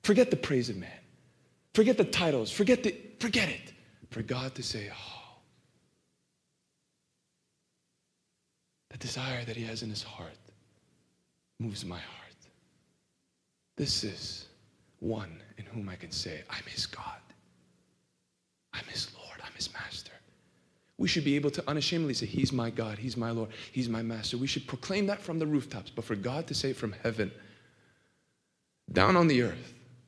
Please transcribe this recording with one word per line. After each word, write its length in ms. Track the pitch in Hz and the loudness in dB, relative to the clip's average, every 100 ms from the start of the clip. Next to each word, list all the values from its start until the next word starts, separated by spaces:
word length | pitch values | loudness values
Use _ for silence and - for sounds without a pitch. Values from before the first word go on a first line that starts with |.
Forget 260 | - 208 247 | 6 6 6
the 60 | 156 | 4
praise 340 | - 135 120 | 2 2 2
of 60 | 98 | -4
man. 240 | 90 - - - _ _ _ _ _ | -8 -14 -20 -20 _ _ _ _ _
Forget 240 | - 220 247 | 6 6 6
the 60 | |
titles. 480 | 190 - 175 139 107 | 4 4 4 4 0
Forget 320 | - 202 247 | 2 6 6
the, 100 | - - - - | 4 -2 -14 -6
forget 300 | 240 226 185 | 0 2 2
it. 240 | - - - - _ - | -2 -10 -20 -20 _ -12
For 120 | 113 | -8
God 320 | 107 127 131 | -4 -4 -4
to 80 | 131 | -6
say, 260 | 127 113 101 | -6 -4 -6
"Oh, 440 | - - - - - _ _ _ _ _ _ _ _ _ _ _ _ _ _ _ _ _ _ _ _ _ _ _ _ _ _ _ _ _ _ _ _ _ _ _ | -10 -14 -16 -20 -20 _ _ _ _ _ _ _ _ _ _ _ _ _ _ _ _ _ _ _ _ _ _ _ _ _ _ _ _ _ _ _ _ _ _ _
the 80 | - | -10
desire 460 | 123 131 131 123 | -8 -4 -4 -4
that 120 | 117 113 | -6 -6
he 80 | |
has 180 | 113 110 | -6 -6
in 80 | 113 | -6
his 140 | 104 | -6
heart 340 | - - 87 - - _ _ _ _ _ _ _ _ _ _ _ | -8 -12 -14 -16 -20 _ _ _ _ _ _ _ _ _ _ _
moves 260 | 113 104 | -6 -4
my 140 | 90 87 | -8 -10
heart. 380 | - - - - - _ _ _ _ _ _ _ _ _ _ _ _ - | -12 -16 -20 -20 -20 _ _ _ _ _ _ _ _ _ _ _ _ -4
This 280 | 139 - | -2 0
is 420 | 107 87 - - - _ _ _ _ _ | -2 -6 -10 -12 -16 _ _ _ _ _
one 420 | - 110 95 80 - - | -6 -4 -6 -14 -18 -16
in 60 | |
whom 240 | 101 110 101 | -12 -10 -10
I 80 | 90 | -12
can 160 | 85 | -10
say, 320 | - 90 76 - | -8 -8 -10 -10
'I'm 160 | - - | -12 -10
his 200 | - - | -8 -6
God. 340 | - - - - - _ _ _ _ _ _ _ _ _ _ _ _ _ | -8 -12 -12 -18 -20 _ _ _ _ _ _ _ _ _ _ _ _ _
I'm 120 | - | -12
his 280 | - - - - | -8 -8 -8 -10
Lord. 240 | - - | -18 -16
I'm 100 | - | -16
his 180 | - - | -10 -10
master.'" 400 | - - - - - _ _ _ _ _ _ _ - | -8 -10 -12 -14 -20 _ _ _ _ _ _ _ -2
We 120 | 185 | 2
should 160 | 175 | 4
be 100 | 143 | 4
able 160 | 143 143 | 4 2
to 180 | 143 151 | 0 -2
unashamedly 460 | 151 139 170 156 | 0 2 2 0
say, 120 | 120 107 | 0 -2
"He's 260 | - - | 0 2
my 180 | 131 117 | 2 -2
God. 280 | 110 110 104 | -2 -4 -4
He's 180 | 120 117 | -6 -2
my 160 | 113 | -2
Lord. 180 | 113 110 - - | -2 -4 -8 -8
He's 160 | - 120 | -4 -2
my 140 | 113 | 0
master." 360 | 113 113 107 120 | -2 -4 -4 -2
We 80 | 135 | -2
should 220 | - - | -2 -4
proclaim 380 | 131 - 196 196 | -8 -2 0 2
that 140 | 202 | 0
from 200 | - 165 | -2 0
the 60 | 156 | 2
rooftops. 440 | 147 - 107 - | 2 0 -10 -8
But 140 | - | -10
for 100 | - | -4
God 320 | 107 107 143 165 | -2 -2 -4 -2
to 80 | |
say 160 | - 135 | -2 -2
it 60 | 120 | -2
from 160 | 110 | -4
heaven, 400 | 95 117 107 98 - - - _ _ _ _ _ _ _ _ _ _ _ _ - | -2 -2 0 -2 -2 -20 -20 _ _ _ _ _ _ _ _ _ _ _ _ 0
down 240 | 85 98 180 | 6 8 10
on 100 | 165 | 8
the 160 | 127 | 8
earth 320 | 120 - - - - - | 4 0 -10 -18 -20 -20